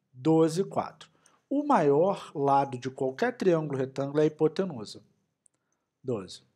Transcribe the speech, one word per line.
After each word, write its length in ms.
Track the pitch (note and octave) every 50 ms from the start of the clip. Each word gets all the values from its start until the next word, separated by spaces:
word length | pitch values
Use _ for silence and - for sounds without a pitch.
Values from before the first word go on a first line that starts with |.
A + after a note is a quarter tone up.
| _ _ _
doze 480 | B2+ B2+ D#3 D#3+ D#3+ E3 D#3+ D#3 F3
e 40 | G3
quatro. 460 | - - A#2+ G2 - - _ - - _ _ _ _ _ _ _ _
O 180 | C#4 C#4+ D4
maior 640 | D4 C4 G3+ D#3+ C#3+ C#3 D3 F3 G3 F#3 - - - -
lado 440 | D3+ C#3 C#3 C#3 C#3 C#3 B2+ B2+ B2
de 120 | B2 C3
qualquer 440 | C3 - C3+ C3 C3 - A#3 B3 A#3+ -
triângulo 400 | - F#3+ E3+ D#3+ D#3 D3+ C3+ C3
retângulo 420 | C3+ C3 - - C#3 C#3 C#3 D3+
é 40 | D3+
a 20 |
hipotenusa, 760 | D#3 D#3 - D#3 D3+ D3+ - F#3+ F#3 D3 A2+ G#2 - - G#2 - _ _ _ _ _ _ _ _ _ _ _ _ _ _ _ _ _ _ _ -
doze. 420 | B2+ B2 G#2 F#2 F2 - - - _ _